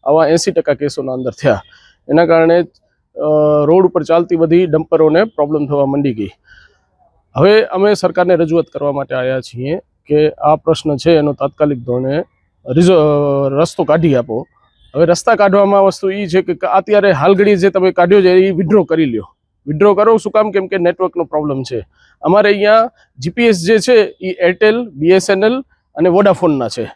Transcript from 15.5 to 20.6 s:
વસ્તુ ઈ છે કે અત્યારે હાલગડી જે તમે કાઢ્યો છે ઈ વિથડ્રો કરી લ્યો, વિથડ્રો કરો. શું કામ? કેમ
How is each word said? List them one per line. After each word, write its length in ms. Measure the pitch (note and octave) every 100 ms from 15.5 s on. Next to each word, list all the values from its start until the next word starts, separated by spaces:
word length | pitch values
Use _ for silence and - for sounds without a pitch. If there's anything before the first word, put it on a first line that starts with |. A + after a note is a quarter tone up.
| G3 G3 G3+
વસ્તુ 260 | G3 - G3
ઈ 160 | G3 G3
છે 160 | F3+
કે 240 | F#3 E3+ -
અત્યારે 460 | F#3+ F#3+ G#3 G3
હાલગડી 440 | D3+ D#3+ G3 G#3 G3+
જે 140 | F#3+
તમે 220 | F#3+ F#3+
કાઢ્યો 300 | F3 F3 G3+
છે 60 | F#3
ઈ 220 | F#3 F#3+
વિથડ્રો 340 | F3 E3+ G#3
કરી 200 | D#3+ D#3+
લ્યો, 200 | D3+ A2 - _ _ _ -
વિથડ્રો 280 | D3+ G3+
કરો. 220 | G3 A3 A3+
શું 160 | G#3
કામ? 180 | G#3+ G#3+
કેમ 160 | G3